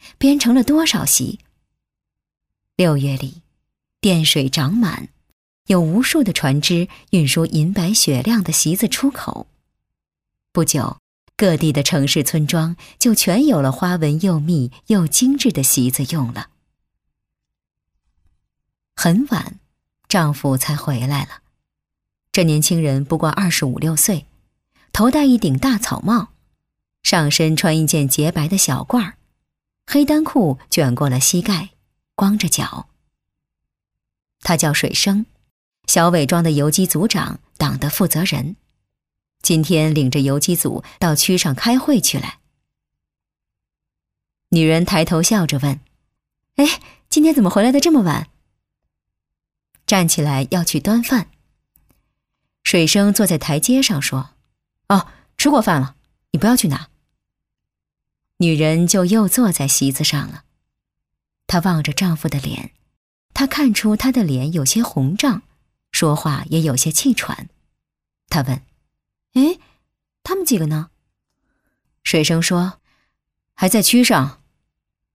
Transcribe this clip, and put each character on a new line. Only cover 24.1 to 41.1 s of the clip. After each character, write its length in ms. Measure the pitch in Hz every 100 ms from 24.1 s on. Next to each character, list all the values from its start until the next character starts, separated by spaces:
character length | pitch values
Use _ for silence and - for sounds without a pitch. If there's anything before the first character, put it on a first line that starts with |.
| 156 - _ _ _ _ _ _
头 180 | - 240
戴 140 | 302
一 140 | 277 240
顶 200 | 165 131
大 200 | 269 214
草 220 | - -
帽， 260 | 190 233 - _ _ _ _ _ _ _
上 280 | - 180 147
身 260 | 151 160 156
穿 200 | 165 156
一 100 | 151
件 220 | 156 135
洁 220 | - 151
白 160 | 165 151
的 100 | 190
小 260 | - 127
褂 200 | 131 240
儿， 140 | 180 - _ _ _ _ _ _ -
黑 180 | 285
单 180 | 294 302
裤 360 | 311 269 165 131 -
卷 240 | - 135
过 140 | 120 143
了 100 | 127
膝 240 | - 175
盖， 280 | 190 175 196 _ _ _ _
光 240 | - 196 214
着 100 | 175
脚。 400 | - - - - _ _ _ _ _ _ _ _ _ _ _ _ _ _ _
他 160 | - 165
叫 160 | 156
水 220 | 147 -
生， 320 | - 202 202 226 _ _ _ _ _ -
小 220 | 175 170
伪 140 | 175
庄 200 | 143 170
的 80 | 165
游 180 | 147 147
击 160 | 151 185
组 220 | 151 220
长 320 | 170 139 - _ -
党 220 | 147 135
的 120 | 143
负 160 | - 180
责 160 | 156
人， 340 | 190 156 147 - _ _ _ _ _ _ _ _
今 200 | - 160
天 300 | 151 160 156
领 180 | 151 131
着 100 | 143
游 180 | 139 143
击 160 | -
组 300 | 170 - - - -
到 160 | 175